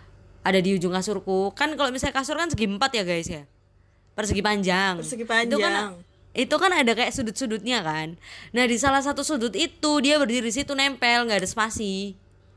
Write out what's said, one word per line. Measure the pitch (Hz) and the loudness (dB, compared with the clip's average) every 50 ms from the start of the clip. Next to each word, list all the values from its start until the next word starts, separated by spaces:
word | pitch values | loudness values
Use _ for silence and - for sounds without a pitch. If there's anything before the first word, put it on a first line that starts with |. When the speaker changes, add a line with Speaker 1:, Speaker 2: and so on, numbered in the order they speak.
| - - - - - - - - | -20 -20 -20 -20 -20 -20 -14 -4
Speaker 1:
Ada | - 185 190 190 | 0 2 2 4
di | 175 190 196 | 4 4 2
ujung | 185 165 180 | 2 0 0
kasurku. | 180 185 180 214 208 190 - 190 190 190 196 202 - | -2 -2 -2 -2 -4 -4 -2 0 0 0 0 0 0
Kan | - 285 302 | -2 -2 -2
kalau | 311 - 285 254 | 0 0 -2 0
misalnya | 254 262 285 285 | 0 -2 -2 -2
kasur | - 269 262 - 302 | -2 -2 -2 -2 -2
kan | 302 339 339 | -2 -2 -2
segi | 285 214 220 | 0 0 0
empat | 196 202 196 269 269 | 0 0 0 0 0
ya | 254 220 | 0 0
guys | 190 175 175 165 170 180 | -2 0 -2 -2 -4 -6
ya. | 175 147 143 - _ _ _ _ _ _ _ _ _ _ _ _ | -10 -12 -12 -18 _ _ _ _ _ _ _ _ _ _ _ _
Persegi | - - 214 202 202 196 208 | -6 -4 -2 -2 0 0 2
panjang. | 208 208 202 190 185 180 185 196 190 180 170 | 2 2 2 2 2 2 2 2 0 0 -2
Speaker 2:
Persegi | 156 156 262 220 233 | -6 -8 -8 -8 -4
Speaker 1:
Itu | 226 226 226 233 233 233 | 0 0 2 2 2 0
kan, | 208 196 - - 202 208 202 | 0 0 0 0 0 -2 -4
Speaker 2:
panjang. | 180 175 - _ _ _ - - - | -8 -14 -20 _ _ _ -20 -10 -4
Speaker 1:
itu | 220 262 254 294 | -4 -2 0 2
kan | 302 349 381 | 2 2 2
ada | 370 320 269 233 | 4 4 4 2
kayak | 226 220 247 208 | 2 2 0 -2
sudut-sudutnya | - 277 254 214 202 - 269 226 220 214 - 240 254 226 | -2 -4 -4 -4 -4 -4 -4 -4 -4 -4 -2 -2 -2 0
kan. | 175 156 151 156 156 160 170 - - - - - - - | 0 -2 -2 -4 -4 -6 -10 -14 -18 -20 -20 -18 -14 -4
Nah, | - 240 254 | 0 2 2
di | 233 240 | 2 2
salah | 226 262 277 269 277 | 2 2 2 2 2
satu | 262 285 277 277 | 2 0 -2 -2
sudut | 277 - 311 247 220 240 | -2 -2 0 0 0 -2
itu | 190 190 330 330 - - - 302 294 294 | 0 0 -2 -2 -2 -2 0 2 2 4
dia | 247 285 294 | 4 4 4
berdiri | 302 285 214 233 254 220 | 4 4 2 0 -2 -2
di | 233 202 | -2 -2
situ | 269 285 - | -4 -4 -4
nempel, | 285 269 277 277 269 - 254 240 240 240 240 | 0 0 0 0 0 2 2 4 4 4 2
nggak | 233 208 190 | 2 0 0
ada | 185 185 | 0 -2
spasi. | - 226 214 226 214 - 220 196 190 190 202 202 185 - - - - _ _ - - | -2 -2 -2 -2 -2 -4 -4 -2 -2 -4 -4 -6 -10 -14 -20 -20 -20 _ _ -20 -20